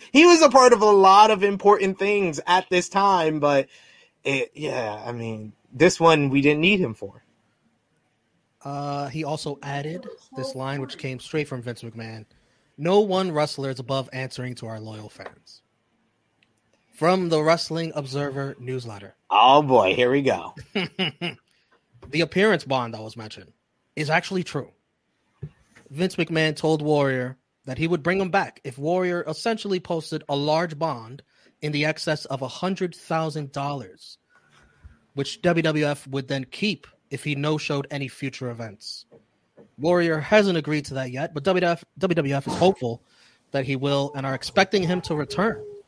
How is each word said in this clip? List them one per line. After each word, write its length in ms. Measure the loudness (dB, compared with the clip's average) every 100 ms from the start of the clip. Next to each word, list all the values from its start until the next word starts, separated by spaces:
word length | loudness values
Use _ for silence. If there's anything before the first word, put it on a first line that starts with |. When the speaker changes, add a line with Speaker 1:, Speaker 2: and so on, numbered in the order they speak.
| 2
Speaker 1:
he 140 | 6 8
was 160 | 8
a 60 | 8
part 240 | 8 8
of 80 | 8
a 100 | 6
lot 420 | 8 8 8 8
of 100 | 6
important 560 | 0 4 4 4 2 0
things 400 | 0 0 -2 -2 2
at 220 | 2 2
this 180 | 0 0
time, 520 | 2 4 4 2 2
but 260 | 4 2 0 -8 _ _ _ _
it, 300 | -4 -4 -4
yeah, 480 | -8 -6 -4 -6 -8
I 60 | -10
mean, 440 | -8 -8 -10 -14 -20 _
this 260 | 2 4 6
one 320 | 6 6 4
we 100 | 2
didn't 200 | 4 4
need 180 | 2 2
him 160 | -2
for. 300 | -6 -14 -16 _ _ _ _ _ _ _ _ _ _ _ _ _ _
Speaker 2:
Uh, 440 | -12 -8 -6 -6 -6
he 160 | -6
also 340 | -6 -6 -6 -10
added 460 | -8 -8 -8 -10 -14 -20 _ -10
this 180 | -10
line, 260 | -8 -6 -6
which 180 | -8 -10
came 200 | -10 -10
straight 300 | -6 -6 -6
from 140 | -8
Vince 200 | -10 -12
McMahon. 440 | -14 -14 -14 -16 -18 _ _ _ _ -6
"No 220 | 2 2
one 320 | 2 0 0
wrestler 380 | 0 -2 -4 -8
is 100 | -8
above 280 | -6 -6 -6
answering 420 | -10 -10 -10 -12 -12
to 100 | -12
our 100 | -12
loyal 300 | -12 -14 -16
fans." 540 | -18 -20 -20 _ -20 _ _ _ _ _ _ _ _ _ _ _ _ _
From 340 | -2 2 2 2
the 140 | 2
Wrestling 480 | 2 2 0 -6 -6 -8
Observer 580 | -6 -6 -6 -6 -10 -10
newsletter. 560 | -10 -10 -10 -16 -18 _ 0
Speaker 1:
Oh 320 | 6 8 8
boy, 320 | 8 6 6
here 160 | 4 2
we 120 | 2
go. 320 | 2 -2 -4 -16 -8
Speaker 2:
<laughs> 100 | -6 -6 -4 -6 -4 -10 -10 _ _ _ _ _ _ -6
The 100 | -2
appearance 440 | -2 2 2 2
bond 300 | 0 -2 -2
that 60 | -8
was 140 | -14 -14
mentioned 360 | -16 -16 -20 _ _ _ _
is 160 | -8 -2
actually 320 | -2 0 -6
true. 300 | -4 -8 -10 _ _ _ _ _ _ _ -20 _ _ _ _
Vince 280 | -6 -4 -2
McMahon 400 | -2 0 0 0
told 260 | 0 0
Warrior 560 | 2 0 0 -2 -6 -10 _ _
that 140 | -12 -6
he 80 | -2
would 160 | -2
bring 180 | -2 -2
him 80 | 0
back 320 | -2 -2 -8
if 120 | -14 -8
Warrior 480 | -2 -2 -2 -4 -6
essentially 500 | -6 -4 -4 -4 -6
posted 460 | -4 -6 -6 -10 -4
a 60 |
large 420 | -2 0 0 -2 -4
bond 460 | -4 -6 -12 -18 _ _ _ _
in 80 | -6
the 140 | -2
excess 400 | -2 -2 -4 -4
of 180 | -6 -8
a 60 | -8
hundred 440 | -6 -6 -4 -6
thousand 600 | -8 -6 -4 -4 -6 -8
dollars, 640 | -8 -6 -8 -10 -18 -20 -20 _ _ _ _ _ _ -20 _ _
which 260 | -8 -8 -2
W 200 | 0 2
W 240 | 2 0 0
F 200 | -2 -6
would 180 | -8 -4
then 180 | -6
keep 440 | -6 -4 -2 -4 -10 _ _
if 120 | -10
he 140 | -6 -4
no-showed 500 | -2 -2 -2 -6 -6
any 160 | -8 -10
future 420 | -8 -10 -8 -10
events. 560 | -10 -12 -14 -18 -18 -20 -20 _ _ _ _ -20 -4
Warrior 400 | 0 2 2 -2
hasn't 400 | 2 4 4 0
agreed 280 | -2 -4 -4
to 80 |
that 180 | -8 -8
yet, 200 | -6 -6
but 120 | -4
W 160 | 0 0
W 120 | 0
F, 120 | -2 -8 -6
W 160 | -2 0
W 180 | 0
F 140 | -2 -4
is 60 |
hopeful 460 | 2 2 2 -4 -8 _ _ _ _ _
that 120 | -4
he 120 | -4 -4
will 340 | -2 -2 -2 -6
and 100 | -6
are 80 |
expecting 480 | -6 -2 0 2 0
him 180 | 0 -2
to 120 | -4
return. 500 | -6 -4 -2 -2 -4 -12 -18